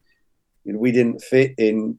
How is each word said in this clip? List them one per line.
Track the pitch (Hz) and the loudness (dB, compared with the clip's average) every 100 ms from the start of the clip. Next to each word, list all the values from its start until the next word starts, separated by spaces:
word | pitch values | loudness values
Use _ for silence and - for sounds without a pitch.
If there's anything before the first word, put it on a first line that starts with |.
| _ _ _ _ _ _ | _ _ _ _ _ _
You | 101 | -12
know, | 107 | -4
we | 123 | 0
didn't | 120 117 - | 2 0 -4
fit | - 131 131 131 | 0 0 0 0
in | 110 110 110 | 0 0 -4